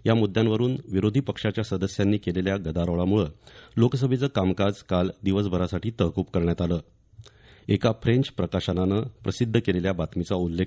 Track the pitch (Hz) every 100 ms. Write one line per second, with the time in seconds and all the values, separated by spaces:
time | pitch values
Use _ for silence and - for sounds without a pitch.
0 | 117 113 104 95 117 110 123 131 - 95
1 | 107 123 117 - 107 107 104 113 92 -
2 | 101 104 95 90 92 98 80 82 87 87
3 | 90 104 78 - - - - - 120 127
4 | 131 127 139 110 95 92 101 101 - 90
5 | 92 - 95 95 101 87 90 90 110 -
6 | 85 95 87 90 85 82 85 85 - _
7 | _ - - _ - - - 107 117 110
8 | - 120 139 - 87 92 - 87 92 101
9 | 127 - - - 117 113 107 92 92 87
10 | 80 - 85 92 87 82